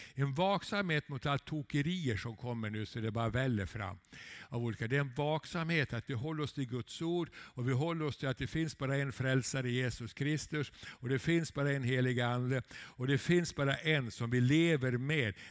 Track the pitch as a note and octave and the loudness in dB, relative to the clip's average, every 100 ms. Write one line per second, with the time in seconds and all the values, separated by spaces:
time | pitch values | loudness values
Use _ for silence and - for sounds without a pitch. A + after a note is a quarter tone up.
0 | - - C#3 C3+ F#3+ G3 - G3+ F#3+ D3+ | -12 -2 0 2 2 2 0 -2 0 0
1 | - C#3 D3 C#3 - D#3 C#3 D3 C#3+ F#3 | -2 -4 0 -2 -2 -6 -2 0 0 0
2 | C#3+ G#2 A#2+ A2 A#2+ A#2 G#2+ G#2+ G#2+ A#2+ | 0 0 -2 -8 -6 -4 -4 -4 -4 -4
3 | A2 A2 A#2 A2 C3 A2 F#2 G#2+ G2 F#2 | -2 0 0 2 2 0 -2 -4 -8 -8
4 | - - - - - A#2+ A#2+ G#2+ A2+ C#3 | -14 -20 -16 -16 -10 -4 -4 -2 0 0
5 | C#3+ B2 D3 D#3 - F3+ E3 E3+ C3 A#2+ | 0 0 0 0 -2 -4 0 0 0 -2
6 | - B2+ D3 D#3 C#3+ - B2+ B2 A2+ - | -4 -4 -4 -4 -4 -4 -4 -4 -6 -6
7 | E3 F3 E3 - - - B2 B2+ E3 E3 | -2 0 -2 -6 -14 -4 0 2 2 0
8 | D3+ B2 C#3 B2+ C3+ D#3+ D#3+ - C3+ C#3 | -2 -2 -2 -2 -2 -2 -2 -2 0 0
9 | C#3 - C3 C3 A#2+ C3+ B2 B2 B2+ - | 0 -2 2 2 2 -2 0 0 0 -2
10 | A#2 - C#3+ D3+ - D3+ C#3 - - - | -8 -2 0 0 -2 -4 -4 -8 -18 -8
11 | B2 C3+ - E3+ D#3+ - C#3+ C#3 B2 C3 | -2 0 2 2 2 0 0 2 2 2
12 | B2+ B2 B2 B2 B2 C3 - - - - | 4 2 2 0 0 0 -2 -10 -16 -4
13 | B2+ C#3 - F3 E3+ - C#3 C#3 D#3+ D#3 | 0 2 4 4 4 0 0 2 2 2
14 | A#2+ - A#2 B2 B2 D3+ E3+ D#3 B2+ B2 | 0 -4 0 4 6 6 6 4 2 0
15 | C3+ D#3 A2+ - - | 0 2 0 -2 -10